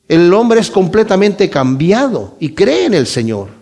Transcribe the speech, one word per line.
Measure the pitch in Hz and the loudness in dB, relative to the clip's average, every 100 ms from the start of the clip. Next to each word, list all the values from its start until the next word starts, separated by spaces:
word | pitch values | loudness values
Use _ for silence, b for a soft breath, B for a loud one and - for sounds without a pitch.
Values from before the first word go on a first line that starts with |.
| - | -2
el | 165 175 | 2 4
hombre | 196 233 226 | 4 2 2
es | 202 | 0
completamente | 196 180 202 220 190 208 196 190 | -2 0 0 0 2 0 0 -2
cambiado | 143 131 131 165 214 277 175 98 - | 0 -2 0 0 0 0 -4 -8 -8
y | 151 | -6
cree | - 202 330 349 | 0 0 0 0
en | |
el | 185 120 | 0 -2
Señor. | - 113 107 98 - | -4 -4 -6 -8 -16